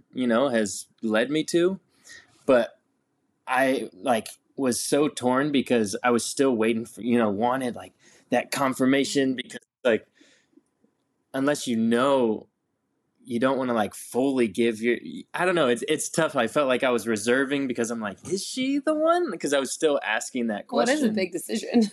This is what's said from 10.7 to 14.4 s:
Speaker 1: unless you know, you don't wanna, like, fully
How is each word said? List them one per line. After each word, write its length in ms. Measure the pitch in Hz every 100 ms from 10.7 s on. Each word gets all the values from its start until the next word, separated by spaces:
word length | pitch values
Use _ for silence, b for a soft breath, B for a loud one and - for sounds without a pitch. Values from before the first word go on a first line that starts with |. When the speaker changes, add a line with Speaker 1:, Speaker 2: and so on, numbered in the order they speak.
| _ _ _ _ _ _
Speaker 1:
unless 340 | 135 139 147 -
you 80 | 113
know, 720 | 113 117 135 139 117 107 - _ _ _ _ _ _ _ -
you 140 | 120
don't 180 | 131 131
wanna, 160 | 131
like, 220 | 117 107 -
fully 520 | - 120 135 131